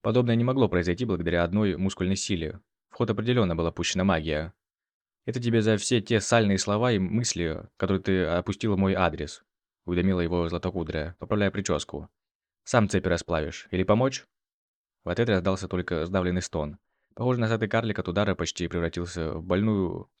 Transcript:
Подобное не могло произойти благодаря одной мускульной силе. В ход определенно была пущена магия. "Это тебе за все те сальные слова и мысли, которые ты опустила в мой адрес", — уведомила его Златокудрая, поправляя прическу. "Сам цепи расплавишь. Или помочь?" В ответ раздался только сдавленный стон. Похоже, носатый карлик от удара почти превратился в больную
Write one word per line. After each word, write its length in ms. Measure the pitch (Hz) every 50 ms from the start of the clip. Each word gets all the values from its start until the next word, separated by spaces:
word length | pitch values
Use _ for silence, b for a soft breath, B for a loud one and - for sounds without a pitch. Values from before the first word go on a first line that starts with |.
Подобное 360 | _ 113 110 123 123 120 117
не 80 | 113 120
могло 240 | 123 127 135 127 101
произойти 360 | - 87 87 87 87 87 127
благодаря 400 | 110 98 85 85 85 82 85 87
одной 320 | 85 87 104 107 101 87
мускульной 400 | 76 92 95 - - 92 90 98
силе. 440 | 98 - - 104 85 80 78 - 87 _ _ _ _ _ _
В 60 | -
ход 160 | - 127 110
определенно 440 | 110 104 107 117 127 123 107 90 85
была 160 | 82 82 85 -
пущена 320 | - 85 - - 92 90
магия. 480 | 98 90 80 78 80 78 76 80 85 - _ _ _ _ _ _ _ _ _ _ _ _ _ _
"Это 160 | - 123 131
тебе 220 | 120 120 113 117 107
за 140 | 110 110
все 240 | 101 - - 131 120
те 200 | 98 - 120 107
сальные 380 | 98 - - 117 113 101 98 92
слова 340 | - - 104 107 117 127 120
и 60 | 101
мысли, 680 | 95 90 87 113 120 - - 85 85 82 78 - - - _
которые 260 | _ - 90 98 92 -
ты 220 | - 95 92 90
опустила 500 | 78 82 87 90 - 98 - - 113 101
в 40 | 92
мой 160 | 98 95 95
адрес", — 480 | 92 92 87 78 73 76 71 - - _ _ _ _ _ _ _ _ _
уведомила 340 | - 90 87 87 95 95 90
его 280 | 85 82 87 87 85 82
Златокудрая, 680 | 87 87 - 92 90 92 85 78 - 80 76 82 90 _
поправляя 320 | - - 104 104 104 98
прическу. 580 | - - 98 - 90 76 - - - 71 80 - _ _ _ _ _ _ _ _ _ _ _
"Сам 240 | - - 123 107 98
цепи 200 | - 98 - 92
расплавишь. 600 | 87 82 - - 85 80 78 78 87 - - -
Или 120 | - 90 95
помочь?" 440 | - 104 110 123 135 131 - - _ _ _ _ _ _ _ _ _ _ _ _ _ _ _ _
В 40 | -
ответ 200 | 87 - 117 113
раздался 400 | 104 92 87 95 95 92 - 90
только 380 | - 90 87 - 90 82 78
сдавленный 360 | 87 95 95 90 90 90 90 90
стон. 360 | - - - 76 73 76 - _ _ _ _ _ _ _
Похоже, 260 | - 120 127 127 120
носатый 280 | 117 110 113 110 110 101
карлик 300 | - 113 117 113 104 -
от 100 | 92 -
удара 260 | 87 95 104 101 95
почти 340 | - 87 82 - - 90 85
превратился 640 | - 87 85 82 - 90 87 85 - 90 82 78 60
в 100 | 82 85
больную 680 | 92 90 92 104 110 107 101 95 85 - 85 87 _ _ _